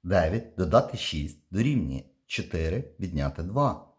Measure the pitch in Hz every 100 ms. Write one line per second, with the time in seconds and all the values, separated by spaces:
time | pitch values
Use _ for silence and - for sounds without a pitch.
0 | 87 92 80 107 - - 87 113 - 110
1 | - 78 73 - _ 95 127 135 71 65
2 | - _ _ - 90 85 80 98 - -
3 | 92 80 71 - 87 117 143 - -